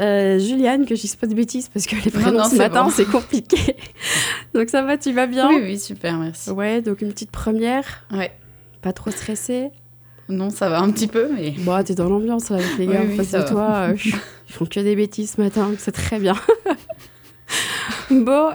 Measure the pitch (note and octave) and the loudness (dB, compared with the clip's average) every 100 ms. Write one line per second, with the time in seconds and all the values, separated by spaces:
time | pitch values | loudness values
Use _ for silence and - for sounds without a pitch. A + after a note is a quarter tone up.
0 | G#3 G3+ G3 F#3+ G3+ C4 B3+ C4+ C#4 A3+ | 0 2 4 2 2 2 2 2 2 0
1 | G#3 - A3+ G#3+ A#3 B3+ B3+ G#3 - G#3+ | -4 -6 -2 0 -2 -4 -6 -6 -4 -2
2 | G#3 G#3 A3 A3+ G#3+ A#3+ G3+ E3+ C4+ - | -2 2 2 4 4 4 4 4 4 4
3 | G3+ A#3+ - B3 - E4 - - - - | 2 2 0 -4 0 2 2 -2 -10 -12
4 | - - - - - A#3 A#3 C4+ C4+ C#4+ | -4 -2 -2 -6 -4 -2 2 0 0 0
5 | C#4 B3 B3+ B3 C4 D4+ G3 G3 - G3+ | 0 0 0 2 4 4 2 -6 -8 -8
6 | E3+ E3 D#3+ D#3+ - F#3+ G#3 A#3 A3 G3+ | -4 -4 -4 -8 -8 -4 -2 -2 -2 -4
7 | G#3 - G#3+ - - A3 A#3 C4 C#4 - | -6 -8 -12 -6 -2 0 0 -2 -4 -12
8 | - G3 F3+ - - - - - F#3 F#3 | -8 -6 -6 -8 -20 -20 -20 -8 -6 -6
9 | - - - G#3+ - B3 C4+ - _ _ | -8 -8 -8 -8 -4 -4 -4 -10 _ _
10 | _ - - F#3+ G3 G3+ G3 E3 G3 G#3 | _ -20 -8 -4 -4 -2 0 2 2 2
11 | G#3+ A3+ C4 C4 D3+ D3 F3+ F#3 G3 F#3 | 0 0 0 0 -4 -2 0 0 0 0
12 | F3 G3+ A3 A#3 A3+ G3 F3+ A3 F#3 G3+ | 0 0 0 -2 -2 -2 -2 -2 0 2
13 | G#3+ G#3 F#3+ F#3+ C#3 G#3 G#3+ G#3 F3 G3 | 2 0 0 0 0 2 2 2 0 0
14 | G#3+ G3+ - - - - E3 G#3 G3+ G#3 | -2 -4 -6 -18 -20 -8 -4 0 0 2
15 | G#3 - G#3 - G3+ A3 G3+ G#3 - - | 0 -2 -6 0 0 2 0 -2 -4 -6
16 | - A3 G3 G3+ - A4+ G4+ D#4+ - E5 | -4 0 0 2 2 2 2 -4 -6 -18
17 | - _ - _ - - - - - - | -18 _ -20 _ -8 -6 -4 -6 -8 -10
18 | - C4+ A#3 C#4 D#4 | 2 4 6 4 4